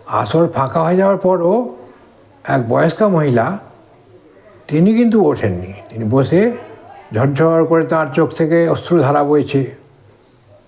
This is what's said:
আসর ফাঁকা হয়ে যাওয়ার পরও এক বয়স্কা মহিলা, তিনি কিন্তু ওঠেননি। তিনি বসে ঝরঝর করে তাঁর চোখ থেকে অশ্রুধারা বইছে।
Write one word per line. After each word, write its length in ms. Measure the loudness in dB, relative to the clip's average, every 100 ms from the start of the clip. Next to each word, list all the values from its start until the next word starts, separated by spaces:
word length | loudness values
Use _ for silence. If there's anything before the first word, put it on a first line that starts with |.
| -8
আসর 400 | -4 -2 0 0
ফাঁকা 300 | 0 -4 -2
হয়ে 160 | 0 2
যাওয়ার 200 | 2 0
পরও 580 | 0 0 0 0 -2 -10 -20 -20 -20 _ _ _ -4
এক 220 | -4 0
বয়স্কা 380 | 0 0 0 0
মহিলা, 520 | 2 0 0 -2 -4 -12 -20 -20 _ _ -20 -20 -20 -20 -20 -4
তিনি 260 | 2 4
কিন্তু 320 | 4 4 4 2
ওঠেননি। 480 | 0 -2 -4 -8 -14 -16
তিনি 160 | -8 -2
বসে 460 | 0 2 2 0 -2 -10 -20 -20 -20 -8
ঝরঝর 520 | -2 -2 2 2 2 2
করে 200 | 0 0
তাঁর 280 | -2 -2
চোখ 160 | 0 -2
থেকে 400 | 0 0 2 2
অশ্রুধারা 540 | -2 0 0 2 2
বইছে। 520 | 2 0 0 -2 -4 -8 -20 _ _ _ _ _ _ -20